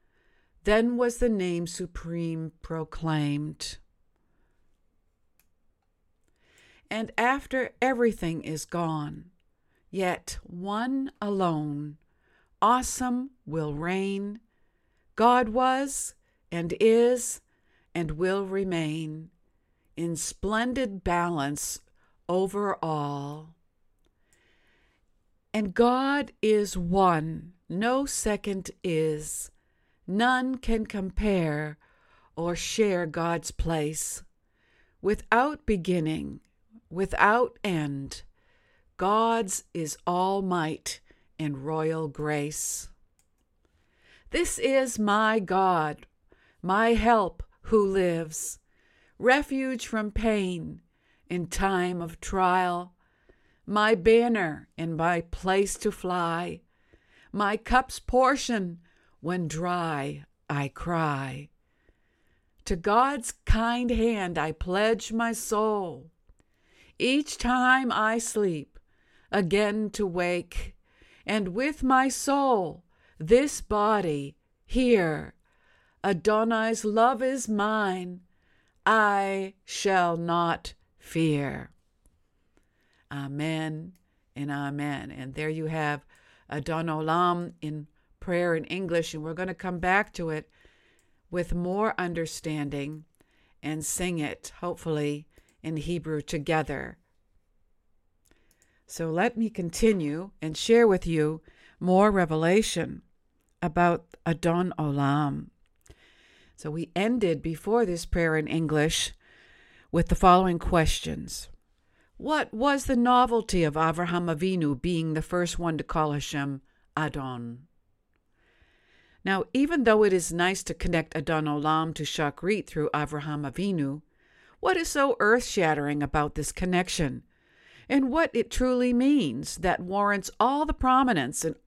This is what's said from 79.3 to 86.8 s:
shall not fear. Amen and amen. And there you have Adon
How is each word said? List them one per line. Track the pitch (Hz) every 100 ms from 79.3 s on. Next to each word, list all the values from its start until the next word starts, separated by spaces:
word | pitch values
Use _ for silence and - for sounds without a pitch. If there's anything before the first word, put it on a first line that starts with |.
| 196 190 -
shall | - - 202 190 175 170
not | 170 170 170 - - - _ _
fear. | - 165 160 147 135 135 - _ _ _ _ _ _ _ _ _ _ _ _ _ _
Amen | 143 139 143 156 160 160 156 175 185 _ _ _ -
and | 143
amen. | 143 143 143 147 139 -
And | - 131
there | 135 156
you | 160 156
have | 160 151 143 - _ _ _ -
Adon | 151 151 160